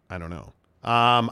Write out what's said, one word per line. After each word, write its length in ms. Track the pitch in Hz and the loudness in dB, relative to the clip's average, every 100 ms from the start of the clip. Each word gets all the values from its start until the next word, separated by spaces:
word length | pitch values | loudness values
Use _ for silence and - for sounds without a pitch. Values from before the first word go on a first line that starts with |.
| _ | _
I 80 | 90 | -12
don't 120 | 82 | -12
know. 240 | 85 - - _ _ - | -14 -16 -20 _ _ -2
Um, 400 | 117 120 120 113 | 2 4 2 0